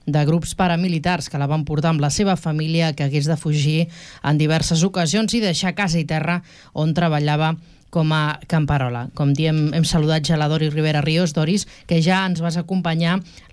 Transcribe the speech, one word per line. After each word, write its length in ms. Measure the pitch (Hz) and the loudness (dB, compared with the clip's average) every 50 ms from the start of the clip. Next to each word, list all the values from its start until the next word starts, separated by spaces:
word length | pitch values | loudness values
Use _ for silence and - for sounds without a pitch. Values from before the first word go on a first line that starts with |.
| - | -4
de 180 | 151 143 151 147 | -2 0 2 2
grups 240 | 151 165 170 160 - - | 2 2 0 -2 -4 -2
paramilitars 760 | - 185 180 170 170 185 185 170 156 - 180 180 175 - - | 0 0 0 0 0 0 0 -2 0 0 0 -2 -2 -4 -6
que 80 | - 139 | -4 -4
la 80 | 139 | -2
van 160 | 139 156 156 147 | -2 -2 -2 -2
portar 280 | 151 151 151 151 165 160 | -2 -2 0 0 0 2
amb 80 | 143 143 | 2 0
la 60 | 143 | 0
seva 240 | - - 208 196 180 | 0 2 2 2 0
família 560 | - - 165 156 156 156 160 165 165 165 160 147 | 0 0 -2 -2 -2 -2 0 0 0 0 0 0
que 100 | 147 147 | -2 -2
hagués 180 | 135 143 147 143 | 0 0 0 0
de 120 | 156 160 147 | 0 -2 -2
fugir 480 | - 156 151 147 139 151 156 160 170 165 - - - - - - - | 0 0 0 2 2 2 2 0 0 -2 -6 -12 -20 -20 -16 -6 -2
en 140 | 143 151 | 0 2
diverses 460 | 147 151 151 160 160 - - 170 160 175 | 2 2 2 2 0 0 0 2 2 2
ocasions 500 | 196 190 185 165 147 165 214 220 - 233 | 2 2 0 0 0 0 0 0 0 0
i 60 | 233 | 0
deixar 360 | 214 185 160 - 190 180 - | 0 0 0 0 -2 -2 -2
casa 220 | - 202 170 165 170 | -2 -2 0 0 0
i 40 | 151 | 0
terra 380 | 139 156 156 156 170 175 175 - - - - - - - | -2 -2 -2 -2 -2 -2 -4 -6 -10 -18 -20 -20 -10 -4
on 180 | 156 156 160 147 | -2 0 0 2
treballava 600 | 170 170 165 151 147 147 147 151 151 156 160 165 165 - - - - _ _ | 2 0 2 2 0 0 0 0 2 0 0 -2 -4 -8 -16 -20 -20 _ _
com 220 | - 170 156 156 | -2 0 2 2
a 280 | 156 151 151 151 151 - - - | 2 2 0 -2 -4 -6 -4 -2
camperola. 540 | 170 160 151 139 147 135 131 123 120 120 123 123 - | 0 0 2 2 0 0 0 -2 -4 -6 -8 -8 -4
Com 160 | - 143 143 139 | -2 0 2 2
diem, 320 | 143 156 160 156 156 151 151 147 | 2 2 0 2 2 0 0 0
hem 80 | 165 160 | 0 0
saludat 380 | - - 165 151 156 156 156 147 | 2 2 2 2 2 0 0 0
ja 80 | 160 165 | 0 0
la 140 | 156 151 147 | 0 0 0
Doris 220 | 156 156 156 151 147 | 0 0 0 0 0
Rivera 260 | 156 156 156 151 147 143 | 0 0 0 0 0 0
Ríos. 260 | 160 160 170 180 160 | 0 2 2 0 0
Doris, 360 | 147 160 156 156 202 202 - - - - - | 0 0 0 0 0 -2 -2 -6 -14 -14 -4
que 140 | - 175 165 156 | 0 0 2 4
ja 220 | 180 185 190 190 | 4 2 2 2
ens 140 | 185 175 165 165 | 0 -2 -2 -2
vas 140 | 170 160 175 | -2 -2 -4
acompanyar 600 | 165 170 190 185 170 170 160 165 170 165 180 196 180 - - - - - | -4 -2 -2 -2 0 0 0 0 0 0 0 -2 -4 -8 -16 -20 -10 -4